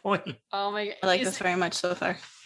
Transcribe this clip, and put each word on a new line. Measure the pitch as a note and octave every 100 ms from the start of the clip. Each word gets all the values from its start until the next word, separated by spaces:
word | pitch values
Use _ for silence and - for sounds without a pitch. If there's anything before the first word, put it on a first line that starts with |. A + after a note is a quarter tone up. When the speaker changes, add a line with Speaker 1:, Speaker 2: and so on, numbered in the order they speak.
Speaker 1:
point. | G3 G3 - A#2+ _
Speaker 2:
Oh | G3 G3+
my | G#3 G#3
God. | -
Speaker 3:
I | F#3+
like | F#3
Speaker 2:
Is | F#3+
Speaker 3:
this | F#3
very | F#3 F3+
much | E3+
so | - F3+
far. | F3 - F3 - -